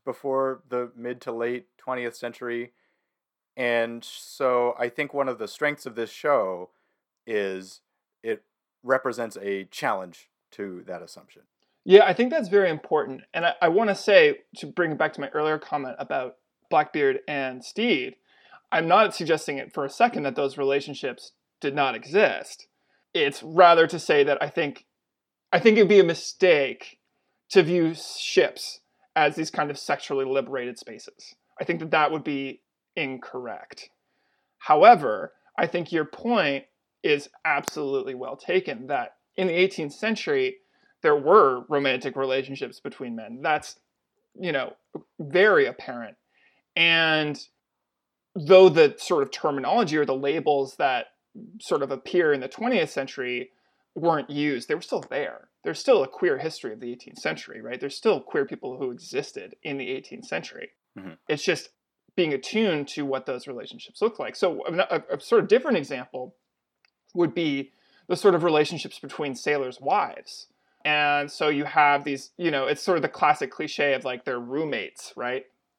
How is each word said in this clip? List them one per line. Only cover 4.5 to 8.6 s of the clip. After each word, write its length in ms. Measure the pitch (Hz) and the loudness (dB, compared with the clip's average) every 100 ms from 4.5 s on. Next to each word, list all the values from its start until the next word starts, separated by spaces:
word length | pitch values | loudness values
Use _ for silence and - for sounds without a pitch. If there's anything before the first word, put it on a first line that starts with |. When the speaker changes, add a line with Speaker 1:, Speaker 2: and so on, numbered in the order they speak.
| 123 123 117 | 2 0 -2
Speaker 1:
I 100 | 120 | -6
think 260 | 135 143 | -4 -6
one 140 | 143 135 | -4 -4
of 100 | 120 | -4
the 100 | 104 | -8
strengths 380 | - 147 147 135 | -4 -4 -4 -10
of 80 | |
this 160 | 113 113 | -8 -10
show 600 | - 151 139 95 92 90 _ _ _ _ _ - | -6 0 0 0 -6 -12 _ _ _ _ _ -6
is 540 | 107 98 95 92 - _ _ _ _ | -4 -2 -6 -12 -20 _ _ _ _
it 200 | 113 107 _ _ | -8 -8 _ _